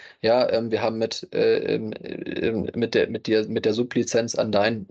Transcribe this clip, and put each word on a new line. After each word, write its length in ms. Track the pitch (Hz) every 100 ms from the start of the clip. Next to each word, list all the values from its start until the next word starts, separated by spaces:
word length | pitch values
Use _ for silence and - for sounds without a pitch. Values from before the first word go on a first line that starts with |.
| - -
Ja, 260 | 113 123 123
ähm, 220 | 113 113
wir 100 | 107
haben 180 | 113 113
mit, 300 | 113 - -
äh, 420 | - 113 113 -
ähm, 180 | 110 110 -
ähm, 720 | - - - - 110 113 - -
mit 180 | 113
der, 140 | 110 -
mit 180 | 113 -
der, 220 | 110 107
mit 160 | 113
der 100 | 113
Sublizenz 640 | 107 123 123 113 120 117 -
an 160 | 117
Dyn, 340 | 104 107 113 95